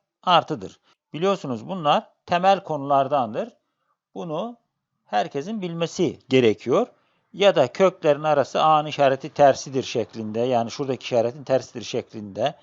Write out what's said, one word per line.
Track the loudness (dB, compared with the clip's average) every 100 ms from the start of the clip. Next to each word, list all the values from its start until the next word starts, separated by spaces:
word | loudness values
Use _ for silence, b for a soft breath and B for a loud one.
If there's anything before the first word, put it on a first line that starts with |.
| _ _
artıdır. | 0 2 2 -4 -10 -16 _ _ _
Biliyorsunuz | -4 -2 -2 -4 -8 -8
bunlar | -2 2 2 0 _ -4
temel | 0 2 2
konulardandır. | 0 -6 0 2 2 0 -2 -4 -10 -12 _ _ _ _ _
Bunu | -12 -8 -8 -8 -12 _ _ _ _
herkesin | _ -4 -2 -6 -8 -8
bilmesi | -8 -4 -6 -2 -2 -4 0
gerekiyor. | 4 4 2 0 0 0 _ _ _ _
Ya | 0 2 4
da | 2
köklerin | 2 2 2 0 2
arası | 2 2 0 0
A'nın | 2 2 0
işareti | 2 2 2 -2
tersidir | 4 4 4 -2 -6
şeklinde. | -4 -4 -4 -6 -6 -4
Yani | 0 0 -2
şuradaki | -6 -6 -6
işaretin | -2 0 0 -4
tersidir | -2 -2 -2 -10
şeklinde. | -8 -8 -8 -12 -12 -4 -4 -6